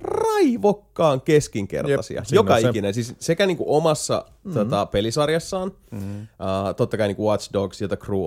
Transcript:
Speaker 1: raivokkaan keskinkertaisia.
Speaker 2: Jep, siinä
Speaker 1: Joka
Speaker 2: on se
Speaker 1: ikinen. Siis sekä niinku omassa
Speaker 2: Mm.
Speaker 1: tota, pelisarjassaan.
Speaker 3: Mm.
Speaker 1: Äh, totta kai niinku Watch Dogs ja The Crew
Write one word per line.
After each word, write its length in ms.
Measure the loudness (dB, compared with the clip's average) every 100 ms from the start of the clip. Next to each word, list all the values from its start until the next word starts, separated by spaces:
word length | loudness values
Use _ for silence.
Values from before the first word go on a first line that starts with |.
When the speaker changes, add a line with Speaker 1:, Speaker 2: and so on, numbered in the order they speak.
Speaker 1:
raivokkaan 1200 | -6 -2 0 2 2 4 2 0 _ 0 2 2
keskinkertaisia. 960 | 4 2 2 -4 -4 -4 0 -2 -2 -8
Speaker 2:
Jep, 80 | 2
siinä 140 | 4
Speaker 1:
Joka 160 | 6 4
Speaker 2:
on 60 |
se 80 | 4
Speaker 1:
ikinen. 240 | 2 -2
Siis 220 | -2 -6 -6
sekä 260 | -2 0 2
niinku 300 | 0 0 2
omassa 500 | 2 0 -2 -4 -6 _
Speaker 2:
Mm. 100 | -6
Speaker 1:
tota, 320 | -2 0 0 0
pelisarjassaan. 840 | -2 0 0 0 -2 -4 -6 -6 -10 -14
Speaker 3:
Mm. 280 | -12 -10 -10
Speaker 1:
Äh, 60 | -14 -8 -4 -2 -2 -2
totta 200 | -2 0
kai 100 | -2
niinku 220 | 0 0
Watch 240 | 0 -2
Dogs 280 | -4 -4 -6
ja 60 | -6
The 100 | -6
Crew 240 | -4 -4